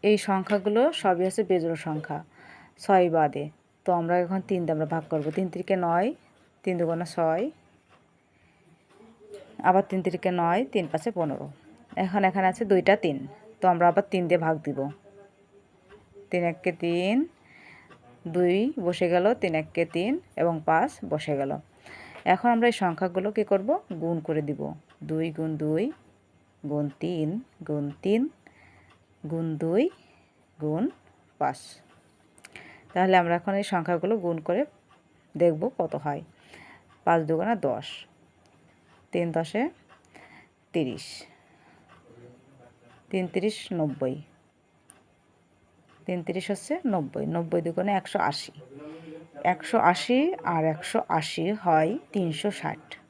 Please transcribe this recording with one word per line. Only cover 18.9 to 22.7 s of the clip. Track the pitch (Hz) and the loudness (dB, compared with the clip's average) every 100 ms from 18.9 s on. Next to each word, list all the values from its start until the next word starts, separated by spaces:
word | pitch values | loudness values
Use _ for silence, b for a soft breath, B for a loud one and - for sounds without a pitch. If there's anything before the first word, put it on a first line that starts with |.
| 180 180 | 0 2
গেল, | 180 190 | 4 2
তিন | 254 190 | 2 0
এককে | 160 156 - 165 | -2 -2 -2 -2
তিন | 170 196 311 - - | 0 -2 -2 -6 -2
এবং | 170 165 160 | 0 0 2
পাঁচ | 160 247 - | 2 2 -4
বসে | 190 151 151 143 | -6 -4 -2 -2
গেল। | 139 147 - B B B B B | -2 -6 -10 B B B B B
এখন | - 185 240 | 0 2 4
আমরা | 233 | 4
এই | 240 | 4